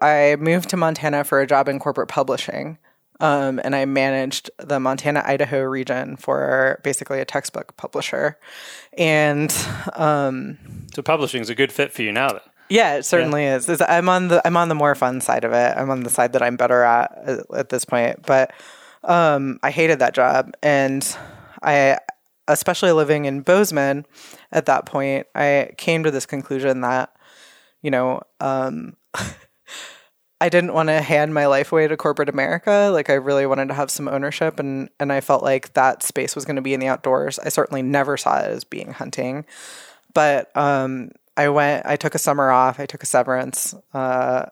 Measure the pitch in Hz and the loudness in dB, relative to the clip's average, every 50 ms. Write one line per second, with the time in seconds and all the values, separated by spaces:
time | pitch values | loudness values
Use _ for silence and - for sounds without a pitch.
0 | - 151 151 147 147 143 147 143 156 165 170 180 170 - 196 180 165 160 156 - | 2 4 4 6 6 4 4 2 2 2 2 0 0 -2 -2 0 0 0 0 -2
1 | 156 151 143 143 143 - 143 139 139 131 143 135 139 143 139 135 - 147 131 139 | -2 -2 0 -2 0 2 2 2 2 4 2 2 2 2 -2 -4 -4 -4 -4 -4
2 | - - - 147 135 135 127 - - - - 139 139 156 160 - _ _ _ _ | -4 -4 -2 -2 -2 -2 -2 -4 -6 -8 -8 -8 -8 -10 -12 -16 _ _ _ _
3 | _ _ _ - 156 156 143 143 139 135 131 - - 131 139 139 135 139 135 139 | _ _ _ -2 0 0 2 0 0 -2 -4 -4 -4 -2 -2 -2 -2 0 0 0
4 | 135 135 135 135 131 139 - - - - - - - 139 143 135 131 131 135 135 | 0 0 0 -2 -2 -4 -6 -8 -10 -14 -16 -12 -6 -4 -2 -2 0 -2 -2 -2
5 | - 147 147 147 - - 139 139 147 123 143 135 135 131 135 131 131 131 123 127 | -2 -2 -2 -2 0 0 0 0 0 -2 -2 -2 -2 -2 -4 -6 -6 -4 -6 -6
6 | 131 143 139 - - - 135 139 139 139 131 131 131 135 135 - - 139 139 - | -6 -8 -12 -8 -4 -4 -2 -2 0 0 0 2 2 0 0 -2 -4 -4 -4 -4
7 | 147 - 139 135 135 - - 139 - - - - - - - - - - - - | -6 -6 -6 -6 -4 -4 -6 -6 -6 -8 -10 -12 -12 -14 -14 -14 -12 -10 -8 -8
8 | - - - - - 151 151 _ - - - - - - - - - _ - - | -6 -4 -4 -2 -2 -2 -4 _ -16 -20 -20 -20 -20 -18 -20 -20 -20 _ -4 0
9 | 170 160 156 151 151 147 143 147 156 151 - - - - - - - 185 - - | 2 2 4 4 4 2 2 0 0 -2 -2 -4 -4 -6 -8 -8 -8 -8 -4 0
10 | 160 151 151 143 139 135 131 127 135 143 151 - - - - - - - - 151 | 2 2 2 2 0 -2 -4 -6 -8 -10 -12 -14 -16 -18 -18 -18 -18 -14 -12 -6
11 | - - 160 151 143 - - 123 113 110 120 127 139 131 - - 143 139 - - | -2 0 0 0 0 -2 -4 -4 -6 -4 -2 0 0 0 0 -2 -2 -2 -4 -4
12 | 113 107 104 120 135 135 101 - - _ _ _ _ - 190 226 220 160 143 139 | -4 -2 0 0 0 0 -2 -4 -10 _ _ _ _ 0 2 4 4 4 2 -2
13 | 135 - 180 170 160 156 147 147 147 139 135 127 123 - 170 147 180 - 170 170 | -2 0 2 2 2 2 0 0 0 0 0 0 0 0 0 2 2 2 2 2
14 | 175 180 185 185 185 180 170 165 - 170 170 170 170 165 160 147 147 147 139 - | 4 2 2 2 2 4 4 4 4 4 2 2 2 2 0 2 2 2 2 2
15 | 127 127 131 127 - - 123 123 117 117 120 120 120 123 - - 135 135 135 127 | 0 -2 -2 -2 -2 0 0 0 0 0 2 2 2 2 0 0 -2 -2 -4 -4
16 | 123 117 - - 123 123 131 127 120 120 123 123 123 123 123 123 120 117 117 120 | -4 -2 0 0 0 2 2 0 0 0 0 0 2 2 4 4 4 4 4 4
17 | - - - - - 135 127 - - - - 131 135 - 131 123 - - 127 120 | 2 0 -6 -8 -6 -6 -6 -6 -6 -6 -6 -6 -4 -4 -4 -4 -2 -2 0 0
18 | 117 120 - - - - 135 131 131 - - - - - - - - - - _ | 0 0 -2 -4 0 2 2 2 2 0 -4 -10 -20 -20 -20 -20 -20 -20 -20 _
19 | - 180 170 175 165 156 147 139 139 135 123 - - 143 147 165 160 160 156 131 | 0 2 4 4 4 4 2 0 -2 -4 -4 -4 -4 -2 0 2 2 2 4 4
20 | 127 - - 135 123 131 - 131 - - - - - 147 143 139 135 135 135 139 | 2 2 4 4 2 4 4 2 0 -2 -4 -2 0 2 2 2 2 0 0 -2
21 | - - - - - - - - - - - - - 151 143 143 135 135 - - | -4 -6 -8 -10 -14 -18 -20 -20 -20 -20 -12 -4 0 2 4 4 4 4 2 2
22 | - - - _ _ _ _ _ _ - 147 - - 190 175 - 202 180 165 156 | -2 -8 -16 _ _ _ _ _ _ 0 0 0 0 -2 -2 2 2 4 4 4
23 | 151 143 156 147 147 139 135 139 135 - 180 196 214 175 160 143 139 139 139 143 | 4 2 2 0 0 -4 -4 -2 2 2 4 4 4 2 0 0 0 0 -2 -4
24 | 147 _ _ - - - - - - _ - 160 - - 135 - - - - 139 | -6 _ _ -20 -20 -20 -20 -20 -10 _ -2 0 2 2 2 0 0 -2 -4 -4
25 | 139 139 135 135 - _ - - 143 143 143 139 127 - - - - 175 165 160 | -2 -2 -2 -4 -6 _ -4 -2 0 2 2 2 0 -2 -8 -6 -2 -2 0 0
26 | 156 156 139 135 - - 151 139 131 - 139 131 135 135 131 127 123 123 127 131 | 0 -2 -2 -4 -6 -8 -10 -10 -8 -6 -6 -2 -2 -2 -2 -2 -2 -2 -2 -2
27 | 127 - _ _ _ _ _ - - - - _ _ _ _ _ - 147 135 123 | -4 -6 _ _ _ _ _ -20 -20 -20 -20 _ _ _ _ _ -4 -2 -2 0
28 | 127 127 127 - - _ _ - - 135 135 131 131 131 - 80 - - - _ | 0 -2 -4 -6 -8 _ _ -8 -6 -4 -2 -4 -4 -6 -6 -10 -12 -14 -18 _
29 | _ _ - - - - - - _ _ _ _ _ - - - - - - - | _ _ -10 -10 -10 -10 -12 -16 _ _ _ _ _ -20 -18 -18 -18 -18 -20 -20
30 | _ _ _ _ _ _ _ - 165 175 170 175 175 175 - 160 160 156 156 156 | _ _ _ _ _ _ _ -2 2 4 4 4 2 2 2 0 2 2 2 2
31 | 143 - 160 147 151 156 156 151 147 143 139 139 139 - 165 160 156 151 156 - | 2 2 2 2 2 2 2 2 4 4 4 2 2 2 2 2 2 2 0 0
32 | - 151 143 - 147 143 135 139 135 160 165 170 - 208 202 202 202 202 185 156 | 0 0 0 0 -2 -2 -2 -2 0 0 -2 -2 0 2 2 4 4 4 2 2
33 | 143 - 139 139 131 139 139 139 139 135 135 135 135 135 139 143 143 131 - - | 2 2 0 0 2 0 0 2 2 0 0 0 -2 -2 -4 -4 -4 -4 -4 -6
34 | 143 139 139 135 143 147 147 - 160 160 156 - 143 139 135 135 131 - _ - | -6 -4 -4 -4 -4 -4 -4 -2 -2 -2 -2 -4 -6 -6 -6 -8 -10 -10 _ -6
35 | 147 143 139 139 - - 139 127 - 135 135 135 - - - 139 131 131 - - | -4 -2 -2 0 2 2 2 2 2 2 0 0 -2 -2 0 2 2 2 2 0
36 | - - - 131 131 135 - 147 131 - 143 135 131 135 135 131 131 135 127 - | -4 -6 -4 -4 -6 -6 -6 -8 -8 -6 -6 -6 -4 -4 -4 -2 -2 -2 -2 -2
37 | - 135 131 139 147 139 135 - - 147 - - 139 - 143 135 131 127 143 143 | 0 0 0 0 0 -2 -6 -6 -8 -4 0 0 0 0 -2 -4 -2 0 0 0
38 | 135 143 139 - - - - - - - - - - - - - - - - - | 0 0 -2 -2 0 2 2 2 0 -2 -4 -6 -10 -12 -14 -12 -12 -12 -12 -12
39 | 120 127 - 131 127 127 131 147 156 _ - - - - - - - - - _ | -12 -10 -8 -6 -6 -6 -6 -8 -12 _ -18 -20 -20 -20 -20 -20 -20 -20 -20 _
40 | _ _ - 156 151 147 139 131 - - - - 147 143 139 135 131 131 131 127 | _ _ 2 2 4 4 2 0 -2 -2 -2 0 2 2 2 0 0 -2 -4 -6
41 | 117 - - _ _ _ _ - 147 147 143 147 143 143 147 - - - 147 - | -10 -12 -16 _ _ _ _ 0 2 2 4 4 2 2 2 0 -2 -2 -2 -2
42 | - 151 - 156 - 156 143 143 135 131 127 127 131 131 127 - 139 - - - | -2 -4 -4 -2 0 0 2 2 4 4 6 6 4 4 2 -2 -8 -12 -12 -10
43 | - - - 127 120 135 127 127 131 131 - - - - - - _ _ - 135 | -4 0 2 2 2 2 0 -2 -4 -6 -6 -8 -8 -8 -10 -12 _ _ -6 -4
44 | 131 127 127 127 127 127 127 127 - - | -2 -2 0 0 0 0 -2 -2 -4 -6